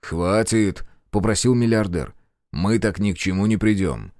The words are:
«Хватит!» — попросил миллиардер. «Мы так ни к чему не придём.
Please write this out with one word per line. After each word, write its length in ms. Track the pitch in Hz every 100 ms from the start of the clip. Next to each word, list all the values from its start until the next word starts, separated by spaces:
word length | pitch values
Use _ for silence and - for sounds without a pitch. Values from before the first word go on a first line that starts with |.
«Хватит!» — 800 | - 82 87 107 113 113 104 - - _ _
попросил 440 | 107 98 104 123
миллиардер. 600 | 120 117 113 101 85 64 - _ _ _
«Мы 260 | - 95 110
так 200 | 107 95
ни 140 | 101
к 60 | 87
чему 280 | 95 92 104
не 100 | 107
придём. 560 | 110 101 92 58 53 -